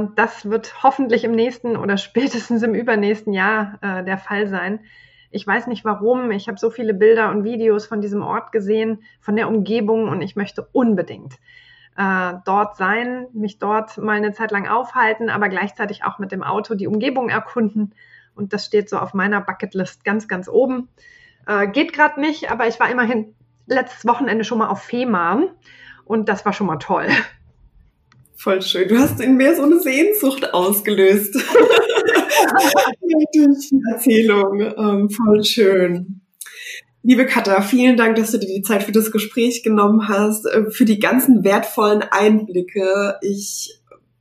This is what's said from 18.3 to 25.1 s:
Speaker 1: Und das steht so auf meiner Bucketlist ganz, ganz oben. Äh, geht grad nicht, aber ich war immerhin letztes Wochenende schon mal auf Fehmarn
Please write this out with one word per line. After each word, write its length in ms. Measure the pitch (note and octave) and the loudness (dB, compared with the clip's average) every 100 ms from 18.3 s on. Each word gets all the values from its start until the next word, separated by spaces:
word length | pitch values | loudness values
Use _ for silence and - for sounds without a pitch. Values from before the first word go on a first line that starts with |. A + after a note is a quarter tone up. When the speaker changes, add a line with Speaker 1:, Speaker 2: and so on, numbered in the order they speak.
| - | -14
Speaker 1:
Und 140 | G3+ | -8
das 120 | G#3 - | -8 -2
steht 240 | G#3 G3+ | -2 -2
so 80 | G3 | -4
auf 160 | F#3 | -4
meiner 280 | F#3+ G3 G#3 | -2 -2 -2
Bucketlist 640 | G3 - G3+ F#3+ F#3 - - | -4 -8 -8 -6 -8 -8 -4
ganz, 240 | G#3+ G#3+ | -4 -4
ganz 180 | F#3 F#3 | -8 -2
oben. 400 | G#3+ B3+ B3+ B3+ _ _ - _ _ - | 0 2 -2 -10 _ _ -20 _ _ -4
Äh, 220 | G#3 G3+ | -2 0
geht 240 | G#3 D#4+ | 0 -2
grad 240 | C#4+ D4+ D4+ | 0 0 0
nicht, 320 | D4+ D4 - | -4 -4 -6
aber 180 | A#3 A#3 | -4 -2
ich 120 | A#3 | 0
war 100 | A#3+ | -2
immerhin 460 | B3 A#3 A#3+ A3 _ _ _ - | 0 0 -2 -6 _ _ _ -4
letztes 400 | C4 B3+ - A3 | -4 -4 -4 -2
Wochenende 380 | A#3 B3+ A3 G#3 | 0 -2 -2 -2
schon 120 | A3+ | -2
mal 120 | G#3+ | -2
auf 120 | F#3+ | -4
Fehmarn 680 | - A#3+ B3+ | -6 -4 -2